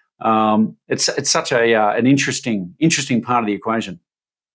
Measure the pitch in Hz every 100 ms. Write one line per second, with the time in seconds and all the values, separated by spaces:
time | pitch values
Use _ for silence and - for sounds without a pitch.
0 | _ _ 110 110 107 107 110 - - 131
1 | - 147 139 165 - 123 117 110 107 120
2 | 123 139 135 - 127 104 90 - 160 147
3 | 135 117 120 123 107 98 110 113 98 85
4 | _ _ _ _ _